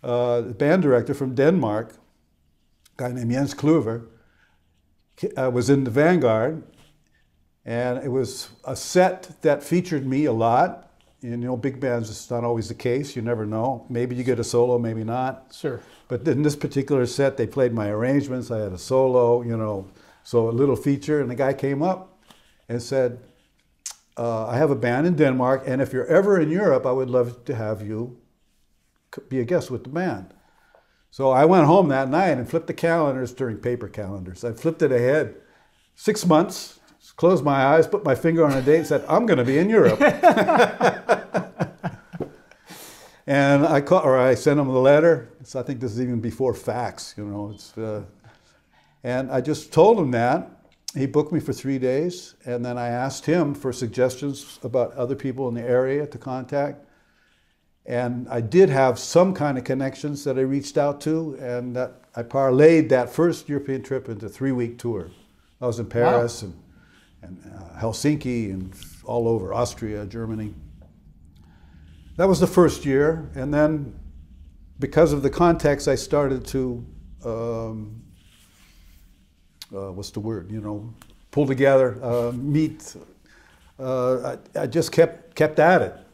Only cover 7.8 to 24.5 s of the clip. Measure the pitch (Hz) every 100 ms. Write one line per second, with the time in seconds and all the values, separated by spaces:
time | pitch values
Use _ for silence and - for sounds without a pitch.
7.8 | 123 123 139 127 120 - - _ - 131
8.8 | - 180 180 180 - - 160 143 - 175
9.8 | 180 156 131 131 151 113 113 120 180 -
10.8 | - _ _ _ 123 117 120 123 135 123
11.8 | 131 120 107 107 - 120 117 117 113 120
12.8 | 127 123 143 - 113 120 107 110 120 127
13.8 | - 120 123 123 127 120 113 120 123 120
14.8 | 117 113 110 120 131 131 _ - 151 117
15.8 | - - _ 123 131 135 151 147 143 143
16.8 | 139 143 123 - 139 135 117 - 123 113
17.8 | 104 107 123 139 - 127 117 113 104 90
18.8 | - 131 131 127 120 120 120 113 110 101
19.8 | 95 - _ _ - 120 113 117 143 123
20.8 | - 139 147 151 127 123 135 135 135 139
21.8 | 165 185 - _ _ - _ _ _ 120
22.8 | 117 135 127 113 - _ _ _ _ _
23.8 | - - _ - 117 113 110